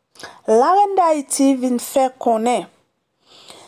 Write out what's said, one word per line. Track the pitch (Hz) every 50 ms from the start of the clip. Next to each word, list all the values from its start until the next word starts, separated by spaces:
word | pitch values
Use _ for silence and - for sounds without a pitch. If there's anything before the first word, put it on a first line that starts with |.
| _ _ _ _ - - - - _ -
la | 220 226 262 320
reine | 370 403 415 403 392 381
d'Haïti | 349 330 311 302 269 - - - 269 269 277
vient | 254 247 254 247 233
faire | - - - 277 262 254 262 -
connaître. | - 240 233 220 220 247 247 202 170 - _ _ _ _ _ _ _ _ _ _ _ _ _ - - - - - -